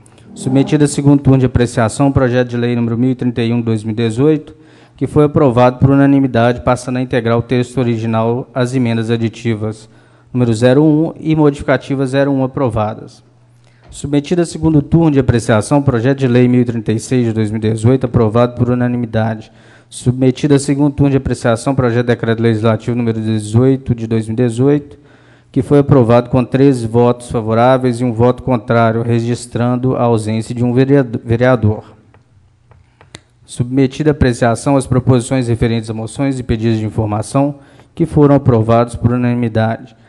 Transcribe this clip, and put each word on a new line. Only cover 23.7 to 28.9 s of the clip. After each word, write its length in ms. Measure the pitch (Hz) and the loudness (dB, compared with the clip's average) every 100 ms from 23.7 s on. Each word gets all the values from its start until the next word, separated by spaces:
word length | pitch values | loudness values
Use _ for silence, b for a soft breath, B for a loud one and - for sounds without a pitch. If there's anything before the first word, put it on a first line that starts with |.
| 135 135 | 0 -2
de 120 | 120 113 | -6 -4
dois 200 | 113 110 | -4 -4
mil 80 | |
e 20 | 110 | -2
dezoito, 720 | 123 113 135 147 147 - b b b b b | -2 0 0 0 -4 -20 b b b b b
que 100 | 139 | -4
foi 160 | - 143 | 2 2
aprovado 500 | 139 143 113 120 120 | 4 4 4 4 2
com 160 | 131 | -2
treze 420 | 120 131 139 123 113 | 0 2 4 2 0
votos 440 | 117 120 120 - | 2 2 0 -4
favoráveis 720 | 120 110 113 123 131 127 117 | -6 -2 2 2 2 0 -2
e 40 | |
um 80 | 123 | -2
voto 300 | 110 120 123 | 0 0 0
contrário, 580 | - 123 - 117 113 | -2 -4 0 2 2